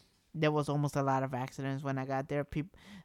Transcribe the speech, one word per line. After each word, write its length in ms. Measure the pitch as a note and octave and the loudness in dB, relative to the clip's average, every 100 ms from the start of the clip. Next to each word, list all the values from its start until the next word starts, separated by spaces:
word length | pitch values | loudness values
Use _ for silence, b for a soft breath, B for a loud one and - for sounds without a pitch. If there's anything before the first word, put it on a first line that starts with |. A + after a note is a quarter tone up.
| b b b | b b b
there 160 | D#3 D3+ | 0 2
was 180 | D3+ D3 | 4 2
almost 280 | D3 D3 D3 | 2 2 2
a 60 | |
lot 200 | C#3 C3+ | 2 2
of 120 | C3 | 2
accidents 500 | C3 C3 - C3+ C3+ | -2 -4 -4 -4 -4
when 140 | C#3 C3+ | -2 -2
I 80 | C3 | -2
got 220 | C3+ C#3+ | -2 0
there. 160 | D3 | -2
Peop-, 320 | C#3+ D#3 E3+ B B G3+ | -2 -2 -4 B B -20